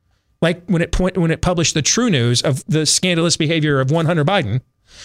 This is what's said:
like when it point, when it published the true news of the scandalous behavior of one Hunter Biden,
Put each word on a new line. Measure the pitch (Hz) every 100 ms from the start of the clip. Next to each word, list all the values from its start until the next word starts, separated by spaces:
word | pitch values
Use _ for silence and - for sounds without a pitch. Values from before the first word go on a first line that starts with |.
| _ _ _ _
like | 165 170 -
when | 170
it | 175
point, | - 185 185
when | 165
it | 151
published | 180 175 156
the | 156
true | - - 247
news | 147 120 120
of | - 131 -
the | 156 151
scandalous | - 185 170 170 -
behavior | 156 165 151 139
of | 131
one | 160 151
Hunter | 170
Biden, | 147 202 113 123 - _ _ -